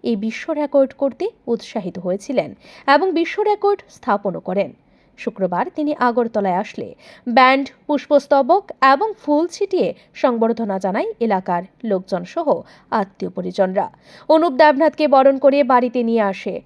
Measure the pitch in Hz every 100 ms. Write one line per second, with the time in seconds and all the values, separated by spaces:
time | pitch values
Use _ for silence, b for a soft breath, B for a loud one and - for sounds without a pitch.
0 | 240 220 220 226 - 302 294 285 269 -
1 | 277 - 392 _ - 233 - 196 175 175
2 | 180 196 - 254 156 - B B - 294
3 | 381 330 330 - 415 403 403 403 - -
4 | - 202 208 175 185 185 156 - _ b
5 | b _ - 220 185 180 302 - 294 294
6 | 247 233 233 220 196 180 208 - 104 -
7 | B B - 240 254 269 269 _ - 294
8 | - 285 285 277 262 381 - - 269 269
9 | 440 392 - 294 349 - 403 359 180 180
10 | b - 277 233 226 226 220 190 190 208
11 | 415 427 233 190 190 175 190 _ 226 190
12 | 190 180 180 - 302 170 b b b 226
13 | 196 _ 180 185 180 185 185 190 165 B
14 | B B B 311 339 254 302 269 311 294
15 | 302 269 269 269 285 285 262 254 247 247
16 | 226 226 202 190 208 175